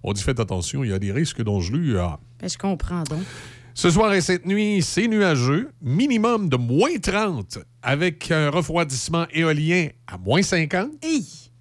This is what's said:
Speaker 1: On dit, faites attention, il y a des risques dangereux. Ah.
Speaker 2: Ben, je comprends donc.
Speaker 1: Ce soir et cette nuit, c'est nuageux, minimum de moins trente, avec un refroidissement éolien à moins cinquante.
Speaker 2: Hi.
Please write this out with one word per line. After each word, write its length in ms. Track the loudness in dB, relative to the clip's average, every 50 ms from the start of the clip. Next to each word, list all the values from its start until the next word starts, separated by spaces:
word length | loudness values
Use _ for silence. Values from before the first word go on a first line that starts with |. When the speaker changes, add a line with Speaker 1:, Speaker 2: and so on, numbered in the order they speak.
| -4
Speaker 1:
On 100 | -4 -4
dit, 100 | -2 -2
faites 160 | -2 -2 -2
attention, 440 | -2 -2 -2 -4 -4 -4 -4 -4 -2
il 60 | -2
y 40 | -2
a 60 | -2
des 120 | -2 -2
risques 320 | -2 -2 -2 -2 -4 -4 -2
dangereux. 540 | -2 0 0 -2 -2 -2 -2 0 0 0 0
Ah. 200 | 0 -2 -4 -8 -14 -20 -18 -10
Speaker 2:
Ben, 100 | -8 -8
je 80 | -8
comprends 460 | -4 -4 -4 -2 -2 -4 -4 -4 -4 -4
donc. 180 | -4 -6 -6 -6 -8 -12 -16 -18 -18 -20 -20 -20 -18 -10
Speaker 1:
Ce 160 | 0 2 4
soir 240 | 4 6 4 4 4
et 80 | 2
cette 240 | 2 2 -2 -2 0
nuit, 360 | -2 0 0 2 2 2 0
c'est 260 | 0 0 0 0 0
nuageux, 640 | 2 2 4 4 4 4 4 2 2 2 0 0 -4 -10 _
minimum 680 | -4 0 2 2 2 4 2 2 4 2 2 2 2 0
de 80 | 0
moins 400 | 0 0 2 2 4 4 4 2 0
trente, 580 | -2 -2 0 0 0 0 -2 -4 -6 -8 -12 -16 -16 _ _ _
avec 480 | -2 -2 0 2 0 -2 -2 -4 -4 0
un 200 | 2 2 2 2
refroidissement 760 | 2 0 -2 0 0 -2 0 0 -2 -6 -4 -2 -2 -2 -2 -2
éolien 560 | -2 0 2 2 2 2 2 2 2 2 0 -2 -6 _ _
à 100 | -16 -14
moins 240 | -8 -2 2 2 2
cinquante. 500 | 2 2 2 0 0 0 0 -2 -2 -4 -8 -8 -4
Speaker 2:
Hi. 480 | 0 0 0 -2 -4 -14 -20 -20 -20 _ _